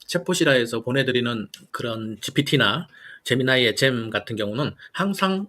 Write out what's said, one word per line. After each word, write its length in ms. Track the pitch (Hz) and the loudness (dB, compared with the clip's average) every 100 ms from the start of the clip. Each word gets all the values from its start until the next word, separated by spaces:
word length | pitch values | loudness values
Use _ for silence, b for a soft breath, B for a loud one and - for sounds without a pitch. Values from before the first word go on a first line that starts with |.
| - | -6
챗봇이라 440 | 175 - 175 156 | -4 -2 2 4
해서 300 | 127 117 117 | 4 2 -2
보내드리는 680 | 120 135 131 123 120 113 101 - - | -2 0 2 0 0 -4 -8 -14 -14
그런 460 | - 117 113 110 110 | -8 -6 -6 -8 -8
지피티나 680 | - 151 143 135 104 135 - B B B | -4 -2 2 2 4 2 -6 B B B
제미나이의 520 | - 127 127 131 117 | -2 0 4 4 4
잼 340 | 104 135 120 110 | 4 2 2 -2
같은 260 | 104 - 110 | -4 -4 -4
경우는 340 | 104 117 120 B B | -4 -2 -4 B B
항상 540 | - 196 190 190 190 | -4 -4 0 0 0